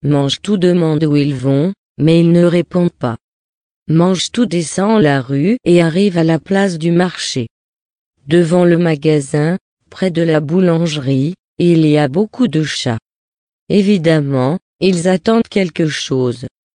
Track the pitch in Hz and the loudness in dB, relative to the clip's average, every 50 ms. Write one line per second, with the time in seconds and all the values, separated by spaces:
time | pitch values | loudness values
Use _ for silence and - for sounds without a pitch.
0 | - 143 143 143 139 139 127 - _ - 208 196 170 180 175 180 165 160 156 151 | -2 0 0 0 0 -2 -4 -6 _ -4 -2 0 0 2 2 2 0 0 0 0
1 | 160 156 147 147 143 143 143 131 123 135 139 139 147 180 196 _ _ _ _ - | 0 0 0 0 0 -2 -4 -4 -2 -2 0 0 0 -2 -4 _ _ _ _ -2
2 | 139 156 165 170 170 170 170 175 175 175 165 175 170 _ - 180 175 175 - _ | 0 2 4 4 4 4 4 4 4 4 2 0 -2 _ -2 0 0 0 -2 _
3 | - 127 113 - _ _ _ _ _ _ _ _ _ _ _ _ _ - 151 165 | -6 -6 -6 -8 _ _ _ _ _ _ _ _ _ _ _ _ _ -2 2 2
4 | 170 185 190 170 - - _ - 247 202 160 175 170 143 - - 185 208 226 220 | 2 2 2 -2 -4 -6 _ -2 -2 -2 -2 -4 -4 -4 -4 -4 -2 0 2 2
5 | 175 151 143 139 127 120 139 139 143 185 233 254 _ - 175 175 170 165 151 175 | 2 2 2 0 -2 -2 -2 -2 0 0 -2 -2 _ 2 2 4 4 2 2 2
6 | 202 208 170 175 160 160 165 156 _ - 196 196 196 202 175 160 151 170 170 170 | 0 0 2 0 0 0 0 -2 _ -2 -2 0 0 -2 -4 -2 -2 0 0 2
7 | 180 180 160 - - - - 135 117 117 _ _ _ _ _ _ _ _ _ _ | 0 0 -4 -8 -10 -8 -6 -6 -8 -8 _ _ _ _ _ _ _ _ _ _
8 | _ _ _ _ _ 139 151 175 175 156 170 180 180 175 170 165 175 170 160 147 | _ _ _ _ _ 0 2 2 2 2 2 2 2 2 2 2 0 0 -2 -2
9 | 143 156 156 151 139 135 - 147 147 160 175 190 _ _ _ _ _ _ - - | 0 0 0 0 0 -2 -2 -2 -2 0 -2 -4 _ _ _ _ _ _ -10 -4
10 | - 190 165 160 170 165 160 151 151 139 160 185 190 180 165 165 170 170 151 151 | -4 -4 -2 -2 0 0 0 0 0 0 0 2 2 2 2 0 0 -2 -4 -6
11 | 135 127 135 131 135 151 185 _ _ _ _ _ - 175 170 160 160 151 147 151 | -4 -2 0 0 0 -2 -4 _ _ _ _ _ 0 2 2 4 4 2 2 2
12 | 151 147 127 170 214 214 - - 254 220 135 160 156 139 - - - 139 117 113 | 0 0 -2 -2 -4 -4 -2 -4 -4 -2 0 -2 -4 -4 -6 -6 -6 -6 -6 -6
13 | _ _ _ _ _ _ _ _ _ _ _ _ _ _ 160 202 202 196 208 190 | _ _ _ _ _ _ _ _ _ _ _ _ _ _ 0 0 2 2 2 2
14 | 156 165 160 156 147 139 139 131 127 127 156 190 _ _ _ _ - 185 190 175 | 2 2 2 2 0 0 -2 -2 0 -2 -2 -4 _ _ _ _ 0 0 0 0
15 | 165 190 185 185 _ - 226 226 226 - - 208 196 175 151 - 170 156 143 - | 0 0 -2 0 _ 0 0 0 0 -2 -2 -4 -4 -4 -2 -2 -2 -2 -2 -6
16 | - - 143 131 127 123 117 117 127 123 _ _ _ _ _ | -8 -6 -4 -2 -2 -2 -4 -6 -10 -16 _ _ _ _ _